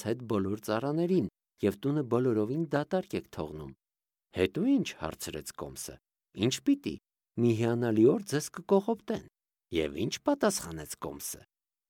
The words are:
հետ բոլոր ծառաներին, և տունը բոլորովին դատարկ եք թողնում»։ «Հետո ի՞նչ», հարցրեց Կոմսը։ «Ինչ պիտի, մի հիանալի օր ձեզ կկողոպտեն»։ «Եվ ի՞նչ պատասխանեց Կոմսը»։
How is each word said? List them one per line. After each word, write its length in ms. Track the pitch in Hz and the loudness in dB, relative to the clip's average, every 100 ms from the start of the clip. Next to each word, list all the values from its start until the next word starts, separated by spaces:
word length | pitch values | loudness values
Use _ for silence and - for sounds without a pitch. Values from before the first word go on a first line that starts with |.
| 107 | 2
հետ 160 | 127 | 2
բոլոր 360 | 117 107 95 101 | 2 0 0 -4
ծառաներին, 640 | - 107 139 156 170 185 98 - _ _ | -2 -2 0 0 2 2 2 -4 _ _
և 120 | 101 98 | 0 0
տունը 280 | 139 151 123 | -2 -2 2
բոլորովին 580 | 117 127 107 107 147 160 | 2 4 2 0 -2 -2
դատարկ 480 | 143 147 185 - 190 | -2 0 -4 -2 -6
եք 100 | - - | -8 -8
թողնում»։ 400 | 76 78 69 65 _ _ _ _ _ | -8 -8 -12 -16 _ _ _ _ _
«Հետո 320 | - 85 - | 0 0 2
ի՞նչ», 260 | 240 277 - - | 2 2 0 -4
հարցրեց 460 | 80 - - 78 73 - | -8 -6 -10 -8 -10 -12
Կոմսը։ 380 | 71 67 - 65 _ _ _ - | -12 -10 -14 -14 _ _ _ -2
«Ինչ 200 | 113 - | -2 0
պիտի, 300 | - 277 - - - _ _ - | 0 0 -2 -8 -12 _ _ 0
մի 140 | 120 110 | 2 4
հիանալի 460 | 117 120 120 110 117 | 2 0 2 6 6
օր 200 | 208 - | 6 0
ձեզ 180 | 147 - | -4 -4
կկողոպտեն»։ 680 | - - 196 196 226 - 214 - _ _ _ _ | -10 2 2 2 -4 -4 -8 -8 _ _ _ _
«Եվ 240 | 82 76 73 | -2 -2 -2
ի՞նչ 120 | 120 - - | -4 -2 -2
պատասխանեց 640 | 285 214 - 165 160 147 - | 0 0 0 -6 -10 -12 -10
Կոմսը»։ 400 | 156 143 - - - _ _ _ _ | -10 -10 -12 -12 -16 _ _ _ _